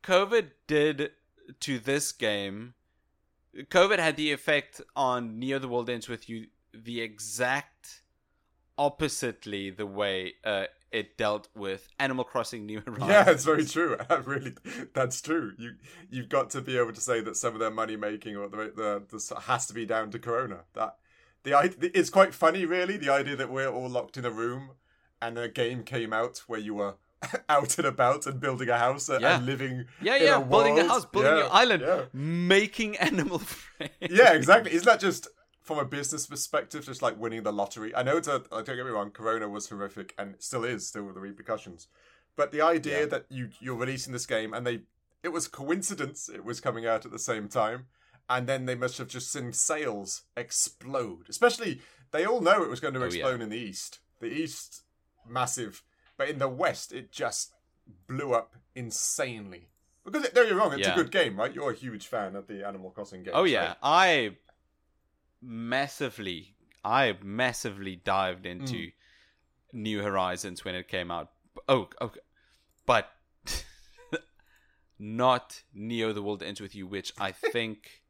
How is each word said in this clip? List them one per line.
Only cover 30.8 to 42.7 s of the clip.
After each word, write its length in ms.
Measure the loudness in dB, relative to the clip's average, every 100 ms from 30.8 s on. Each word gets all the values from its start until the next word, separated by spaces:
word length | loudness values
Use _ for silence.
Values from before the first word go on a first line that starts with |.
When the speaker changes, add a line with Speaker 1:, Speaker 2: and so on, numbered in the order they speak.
| 6
Speaker 1:
house, 160 | 2 2
building 260 | 4 6
Speaker 2:
Yeah, 60 | 6
Speaker 1:
your 120 | 6
island, 280 | 6 6 4 2
Speaker 2:
yeah. 200 | 0 -2
Speaker 1:
making 840 | -6 -2 0 6 6 6 -2 -4 0
<laughs> 120 | 2
Animal 300 | 2 0 -2
Frame. 500 | -6 -12 -16 -12 -12 -8 2
Speaker 2:
Yeah, 220 | 10 10
exactly. 380 | 10 10 8 8
Isn't 140 | 4 6
that 140 | 6
just, 260 | 4 0 -8 _ _ _
from 160 | -6 -4
a 80 | -2
business 400 | -4 -4 -6 -6
perspective, 580 | -6 -2 -2 -4 -12
just 200 | -12 -2
like 160 | -2 -2
winning 240 | -6 -2
the 100 | -4
lottery? 420 | -2 -4 -4 -6 -2
I 60 |
know 160 | 2 0
it's 100 | 0
a, 140 | -4 -4
like, 140 | -10 -8
don't 100 | -8
get 80 | -4
me 60 |
wrong, 200 | -4 -6
Corona 360 | -4 -2 -2 -2
was 220 | -8 -10
horrific 460 | -8 -8 -10 -14 -10
and 160 | -12
it 100 | -10
still 200 | -8 -4
is, 240 | -4 -4 -8
still 160 | -10
with 100 | -12
the 80 | -12
repercussions. 640 | -14 -14 -6 -6 -6 -20 -20 _ _ _ _ -4
But 160 | -2
the 100 | 2
idea 400 | 4